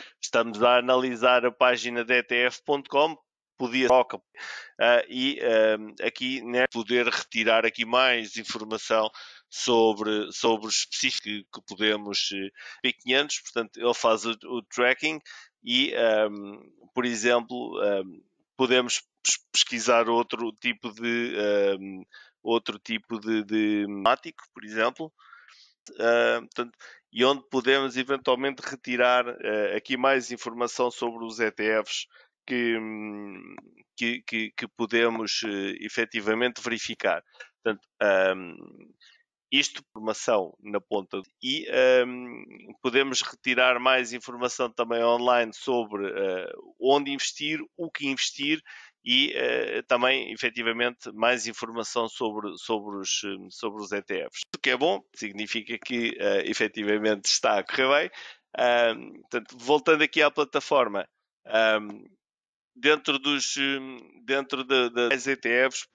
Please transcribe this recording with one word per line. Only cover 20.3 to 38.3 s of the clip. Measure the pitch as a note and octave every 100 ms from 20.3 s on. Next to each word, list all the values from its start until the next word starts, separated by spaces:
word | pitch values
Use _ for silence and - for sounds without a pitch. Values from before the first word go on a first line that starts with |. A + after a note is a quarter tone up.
| A2+ A#2
tipo | G#2+ B2 G#2+ A#2+
de, | G#2+ A#2 A#2 A#2+ G#2
ahm, | G#2 G#2 G2 G2 G2 F#2+ F#2 - - _
outro | G#2+ A#2 - G#2
tipo | - A2+ - A2+
de, | G#2+ A2
de | G2+ A2 G#2+ G#2
temático, | G2+ G2+ G2+ C3 E3 - -
por | -
exemplo, | G#2+ A2 A#2 B2+ D#3 _ - - - - _ _ - -
ah, | A#2 A#2 A#2 A#2
portanto, | - - A#2+ _ - - _
e | A2 B2+
onde | C#3 -
podemos | C3 A#2+ C#3 C3+ B2
eventualmente | B2+ C3+ B2+ B2 C#3 C3
retirar, | - C3+ - B2 B2 B2 A#2+ -
eh, | - G#2+ G2+ G2+
aqui | - B2+
mais | C3+ C3+ A#2+
informação | A#2+ A#2 A#2 A#2+ - B2
sobre | - A#2+ A#2 A2+
os | A2
E | A2
T | - G#2+ A2
Fs | G#2 - - _ _ _ -
que, | B2 A#2 A2+
hum, | A2 G#2+ G#2+ G#2 G2+ F#2+ F2 F2+ - _ _ -
que, | A#2 A#2+ -
que, | A2+ A2 -
que | A2+ -
podemos, | A2+ A#2 A#2 A2+ G#2+ -
eh, | A2 G2+ G2 F#2
efetivamente | G#2+ - A2+ A#2 G#2 A2 B2 A#2+
verificar. | A#2+ A#2 - A2 G2+ E2 - _ - _
Portanto, | A2+ G2+ _ _ G#2 F#2+ F#2+